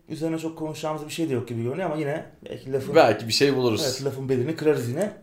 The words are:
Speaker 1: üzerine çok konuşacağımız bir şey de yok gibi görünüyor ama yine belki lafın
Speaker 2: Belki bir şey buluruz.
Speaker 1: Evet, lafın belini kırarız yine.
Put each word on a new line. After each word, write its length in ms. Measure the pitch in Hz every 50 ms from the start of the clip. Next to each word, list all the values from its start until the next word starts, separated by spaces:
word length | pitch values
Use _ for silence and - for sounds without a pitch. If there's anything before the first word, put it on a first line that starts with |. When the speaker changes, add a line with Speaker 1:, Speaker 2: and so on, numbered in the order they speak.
| _ -
Speaker 1:
üzerine 300 | 156 139 156 165 160 160
çok 200 | 156 165 160 165
konuşacağımız 480 | 160 156 151 147 156 156 156 156 151
bir 40 | 156 -
şey 160 | - 165 156
de 60 | 131
yok 140 | 120 - -
gibi 140 | 123 113 117
görünüyor 280 | 120 135 170 190 170
ama 100 | 151 156
yine 260 | 156 139 147 160 - - - - - -
belki 220 | - - - 131 135
lafın 220 | 135 127 139 143
Speaker 2:
Belki 340 | 160 151 120 104 - 113 113
bir 40 | 104
şey 240 | - 139 143 135
buluruz. 260 | 127 127 120 110 101 156
Speaker 1:
Evet, 200 | 135 117 - 135
lafın 240 | 139 123 131 135 131
belini 280 | 135 123 120 151 160
kırarız 320 | 160 151 156 147 127 117 117
yine. 240 | 123 151 196 202 - -